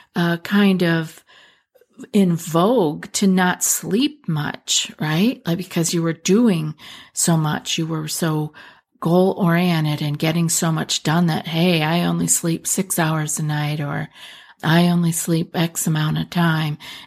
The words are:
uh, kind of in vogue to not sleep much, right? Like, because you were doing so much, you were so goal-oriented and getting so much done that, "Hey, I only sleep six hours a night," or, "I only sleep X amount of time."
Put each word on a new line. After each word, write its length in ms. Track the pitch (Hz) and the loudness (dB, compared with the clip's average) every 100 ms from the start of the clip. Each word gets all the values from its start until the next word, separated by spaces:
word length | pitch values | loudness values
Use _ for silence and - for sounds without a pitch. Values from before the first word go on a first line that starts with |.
| - - | -10 -2
uh, 220 | 170 170 | 0 -2
kind 440 | - 202 202 185 | 0 2 4 4
of 400 | 175 165 156 - _ - - _ _ _ _ - - | 2 0 -2 -10 _ -20 -20 _ _ _ _ -20 -2
in 240 | 208 190 165 | 2 2 2
vogue 680 | - 165 185 254 165 165 - | 0 2 4 4 2 -2 -8
to 160 | - 196 | 0 2
not 360 | 185 180 - | 4 2 0
sleep 640 | - - 165 196 294 - - | -2 -4 -2 0 0 -2 -6
much, 640 | 156 151 - - - - - | -4 -4 -8 -4 -4 -4 -6
right? 440 | 156 156 214 269 - | -2 2 0 0 -4
Like, 140 | 170 | -4
because 340 | 180 180 165 | -4 -4 -2
you 80 | 175 | 0
were 100 | 165 | -2
doing 600 | 160 - 202 240 170 156 151 - - - | -2 2 4 4 2 -2 -10 -16 -20 -14
so 240 | - - 165 | -4 2 2
much, 400 | 156 - - - | 2 -2 -4 -6
you 80 | 160 | -4
were 220 | 160 156 | -4 -6
so 440 | - 170 156 151 - - - _ - | -4 -2 -2 -4 -8 -20 -20 _ -6
goal-oriented 1000 | 160 175 190 - 180 170 180 165 156 147 | 0 4 4 2 2 2 2 2 0 -2
and 160 | 151 147 | -4 -2
getting 300 | 160 165 165 | 0 0 0
so 240 | - 165 | 0 0
much 320 | 160 156 - | -2 -2 -4
done 240 | 160 160 175 | 0 2 2
that, 180 | 160 - | 0 -4
"Hey, 380 | 160 180 170 | 0 2 2
I 220 | 151 170 175 | 0 0 0
only 200 | 170 170 | 0 0
sleep 400 | - 170 165 - | 0 -2 -4 -4
six 320 | - 190 - | -4 -2 0
hours 400 | 160 156 151 - | 0 0 -2 -4
a 60 | |
night," 380 | 156 151 147 151 | -4 -2 -4 -4
or, 280 | 143 147 156 - - - - - | -4 -6 -8 -12 -20 -20 -20 -6
"I 240 | 156 165 175 | 2 4 4
only 240 | 175 170 | 4 0
sleep 440 | 165 - 165 170 - | -2 0 -2 -2 -2
X 300 | 165 - - | -2 -2 -2
amount 320 | 156 151 156 | 0 0 -2
of 120 | 160 | -2
time." 480 | 175 170 160 156 147 - - | 0 2 2 -2 -6 -12 -18